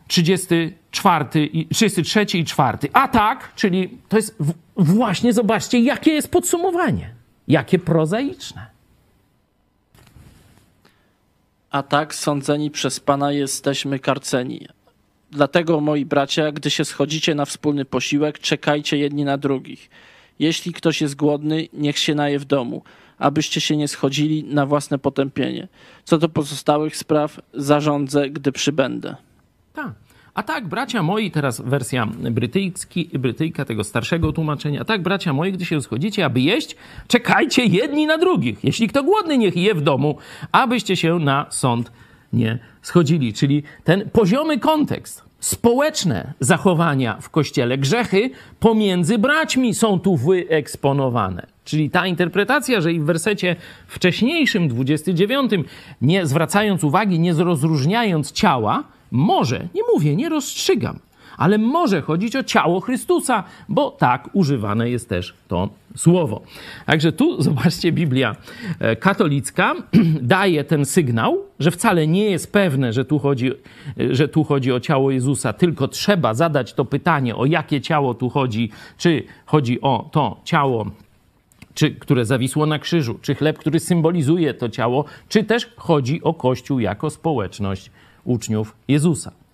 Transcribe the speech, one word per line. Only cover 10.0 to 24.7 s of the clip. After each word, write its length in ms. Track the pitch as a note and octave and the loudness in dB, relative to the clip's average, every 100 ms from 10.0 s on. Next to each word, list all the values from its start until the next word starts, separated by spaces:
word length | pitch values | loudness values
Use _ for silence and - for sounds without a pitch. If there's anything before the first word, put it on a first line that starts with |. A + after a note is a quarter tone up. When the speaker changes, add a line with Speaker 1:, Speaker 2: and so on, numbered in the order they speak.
| - - - - _ _ _ _ _ _ _ _ _ _ _ _ _ | -20 -20 -20 -20 _ _ _ _ _ _ _ _ _ _ _ _ _
Speaker 2:
A 120 | C#3+ | -6
tak, 320 | C#3 D3 D3+ | 0 0 0
sądzeni 560 | - - C#3+ C3 D3 D3+ | -4 -2 -2 0 -2 -2
przez 300 | D3 C#3+ - | -4 -4 -2
Pana, 320 | - C#3 C#3+ | 0 0 0
jesteśmy 640 | C#3+ C3+ - C#3 C#3 C#3 C3+ | -2 -4 -2 -2 -2 -4 -4
karceni. 680 | - C3+ - C3 B2+ - - _ _ _ _ _ _ | -2 -2 -2 -4 -4 -8 -14 _ _ _ _ _ _
Dlatego, 500 | C#3+ C#3 F3 D#3+ D#3 | 0 2 2 2 0
moi 240 | D3+ D3+ | 2 -2
bracia, 480 | C3 C#3+ C#3 - D3+ | 0 0 0 0 -2
gdy 180 | D3 C#3+ | -2 -4
się 140 | - | -2
schodzicie 500 | D3+ - C#3+ D#3 F3 | -4 -2 -2 0 -2
na 100 | D3 | -2
wspólny 400 | C#3+ - D3 C#3+ | -4 -4 -2 -2
posiłek, 540 | C3 B2+ - C#3+ D3+ D3 | -2 -4 -2 0 -2 -4
czekajcie 580 | - D3+ - D3 D3 D3 | -4 -2 0 -2 0 -2
jedni 280 | C#3+ D3 | -2 -2
na 140 | C#3+ C#3 | -2 -2
drugich. 520 | C#3 C3 B2+ B2+ - - - - _ _ | -2 -4 -6 -18 -20 -20 -20 -20 _ _
Jeśli 340 | D#3 D#3+ F3 | -2 -2 -6
ktoś 280 | D#3+ E3 D3 | -4 -2 0
jest 160 | D3+ C#3 | -2 0
głodny, 520 | D3 D3 D3+ D#3 D#3+ | 0 0 -2 -4 -4
niech 260 | - D3 D3 | -4 -2 -2
się 160 | - | -2
naje 240 | D3 C#3+ C#3+ | 0 0 -2
w 60 | |
domu, 380 | C3+ C#3 A#2+ A#2+ - - - _ | 0 -2 -2 -8 -14 -20 -20 _
abyście 420 | C3+ D3+ - D#3+ | 0 0 -2 -2
się 160 | - D3+ | -2 0
nie 120 | D3 | -2
schodzili 560 | - C#3 C3+ D3+ D#3 | -2 -2 0 0 0
na 220 | A2+ C#3+ | -2 0
własne 320 | C3+ | 2